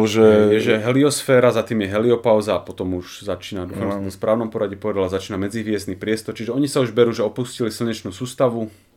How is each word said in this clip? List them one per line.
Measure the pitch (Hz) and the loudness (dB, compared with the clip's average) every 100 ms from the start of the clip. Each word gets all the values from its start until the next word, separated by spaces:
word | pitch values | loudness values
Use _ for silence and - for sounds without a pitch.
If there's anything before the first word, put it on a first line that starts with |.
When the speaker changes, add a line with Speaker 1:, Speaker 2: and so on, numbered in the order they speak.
Speaker 1:
že | 107 110 110 107 104 | 6 6 8 8 6
Speaker 2:
Je, | 110 | 4
že | 120 110 | 4 0
heliosféra, | 113 131 143 131 - 127 123 | 2 2 2 0 2 4 4
za | 113 107 | 2 0
tým | 110 | -2
je | 98 | 0
heliopauza | 104 120 117 117 107 104 | 0 2 2 4 2 2
a | 90 | -2
potom | - - 92 | -4 -8 -6
už | 90 90 - 101 | -6 -8 -14 -10
začína, | 90 - 98 90 | -8 -8 -10 -8
dúfam, | 95 104 | -6 -6
Speaker 1:
Áno. | 101 | -4
Speaker 2:
že | |
to | 98 | -8
v | - | -6
správnom | 110 110 113 | -2 0 -2
poradí | 110 101 98 | -4 -6 -6
povedala, | 107 98 92 | -6 -2 -2
začína | 95 - 95 | -2 -6 -6
medzihviezdny | 98 113 107 104 95 | -4 -4 -4 -4 -4
priestor, | 95 107 110 - | -8 -4 -4 -6
čiže | 104 113 | -10 -6
oni | 127 143 | -2 -2
sa | 143 | 0
už | 120 | -2
berú, | 110 117 | 2 2
že | 113 - | 2 -2
opustili | - 120 - 113 | -2 -8 -4 -6
slnečnú | - 117 110 104 | -2 -4 -4 -8
sústavu, | 95 127 - 131 117 110 - _ | -10 -10 0 0 0 -8 -12 _